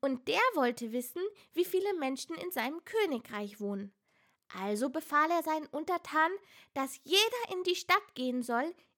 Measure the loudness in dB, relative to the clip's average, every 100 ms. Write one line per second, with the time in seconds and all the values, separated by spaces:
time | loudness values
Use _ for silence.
0 | -2 -2 0 2 4 4 2 0 -4 -4
1 | -4 -6 -6 -6 -6 -2 2 2 0 0
2 | -2 -2 -6 -8 -6 -4 -4 -6 -4 0
3 | 2 0 -4 -8 -8 -6 -6 -4 -8 _
4 | _ _ _ _ _ -6 -2 0 0 -2
5 | 0 2 4 2 2 -2 -2 -6 -2 -2
6 | 0 2 2 2 -10 -20 -10 -4 -4 -6
7 | 2 4 4 2 -4 -2 -2 -2 2 2
8 | 2 -4 -2 -2 0 0 -2 -6 _